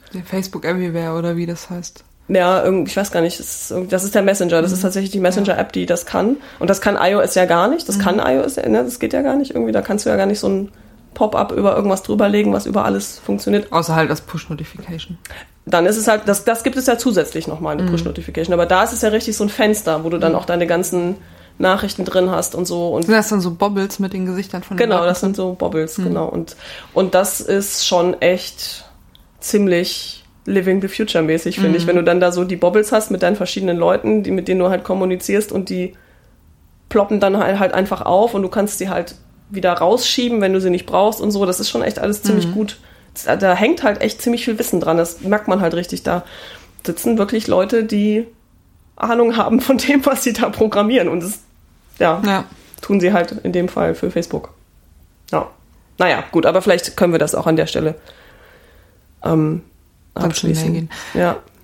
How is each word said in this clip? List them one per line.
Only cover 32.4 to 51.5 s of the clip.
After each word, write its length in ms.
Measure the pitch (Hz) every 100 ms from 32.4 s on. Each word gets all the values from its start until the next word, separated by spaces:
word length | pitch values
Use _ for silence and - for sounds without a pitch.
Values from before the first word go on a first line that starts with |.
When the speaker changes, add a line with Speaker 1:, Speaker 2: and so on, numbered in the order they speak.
Speaker 2:
die 120 | 180 180
Bobbles 340 | 180 208 208
hast 180 | 220 214
mit 140 | 185
deinen 120 | 175 208
verschiedenen 420 | 185 - 190 175
Leuten, 440 | 170 185 214 214
die, 100 | 196
mit 160 | 190 185
denen 120 | 185
du 100 | 180
halt 140 | 185
kommunizierst 680 | - 190 185 185 - 202 208
und 180 | - 185
die 260 | 185 180 - _ _ _ _ _ _ _ _ -
ploppen 300 | 220 202 208
dann 180 | 196 202
halt, 200 | 175 196
halt 160 | 190
einfach 280 | - 196 190
auf 320 | - 180 240 202
und 80 |
du 60 | 190
kannst 280 | 214 202 -
sie 120 | 196
halt 260 | 175 170 - - _ -
wieder 240 | 196 180
rausschieben, 680 | 175 170 240 247 - 240 233
wenn 120 | 190
du 80 | 190
sie 80 | 185
nicht 160 | 175 -
brauchst 340 | 180 208 214
und 100 | 208
so. 140 | 202 196
Das 140 | 185
ist 100 | 202
schon 120 | 233
echt 160 | - 208
alles 220 | 202 208
ziemlich 260 | 208 190 170
Speaker 1:
Mhm. 60 |
Speaker 2:
gut. 240 | 190 208 - - - - - -
Da, 100 | 190
da 180 | 196 180
hängt 260 | 220 349
halt 200 | 247 208
echt 200 | 220 -
ziemlich 220 | - 240 -
viel 140 | 220
Wissen 220 | 240 180
dran. 160 | 160 170
Das 240 | 170 -
merkt 260 | 190 214 -
man 140 | 190
halt 120 | 170
richtig. 300 | 170 180 175
Da 200 | - 175 - - - - - - -
sitzen 320 | 170 240 220
wirklich 300 | 202 226 220
Leute, 360 | 185 202 233 220
die 400 | 208 208 214 233 - _ _ _ _ _ -
Ahnung 400 | 220 233 233 226
haben 240 | 196 226
von 160 | - 269
dem, 280 | - 285 277
was 180 | 269
sie 100 | -
da 160 | 220 226
programmieren. 580 | - 214 208 208 254 170
Und 140 | 170
das, 160 | 175 - -